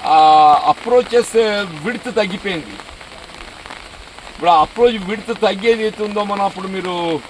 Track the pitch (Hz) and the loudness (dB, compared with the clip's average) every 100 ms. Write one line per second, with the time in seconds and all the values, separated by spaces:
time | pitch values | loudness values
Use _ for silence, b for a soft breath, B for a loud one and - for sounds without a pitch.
0 | - 156 156 156 151 147 - 147 226 247 | 2 4 6 8 6 6 2 -2 2 2
1 | 247 240 226 226 220 202 202 156 165 233 | 4 0 2 0 0 -2 -6 -8 -8 -8
2 | 247 226 202 180 202 175 139 - - - | -6 -4 -4 -4 -8 -8 -10 -16 -18 -20
3 | - - - - - - - - - - | -20 -20 -20 -20 -20 -20 -18 -18 -18 -20
4 | - - - - 165 165 - - 240 220 | -20 -20 -20 -4 2 2 2 2 0 0
5 | 185 214 214 226 214 196 226 226 220 208 | -8 -10 -8 -2 -2 0 0 0 -2 -6
6 | 208 208 208 202 196 190 190 190 180 175 | -6 -4 -4 -2 -4 -4 -10 -8 -6 -6
7 | 170 156 | -4 -4